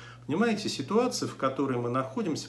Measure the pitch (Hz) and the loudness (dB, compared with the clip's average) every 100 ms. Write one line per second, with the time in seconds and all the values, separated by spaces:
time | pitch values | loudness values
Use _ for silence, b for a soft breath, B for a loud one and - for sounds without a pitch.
0 | B B - 160 233 208 - - 127 208 | B B -2 2 2 2 -2 -4 2 4
1 | 254 - 127 - 135 131 135 123 120 127 | 4 0 -4 0 -2 2 0 2 0 0
2 | 131 240 180 135 | 0 -2 -2 -2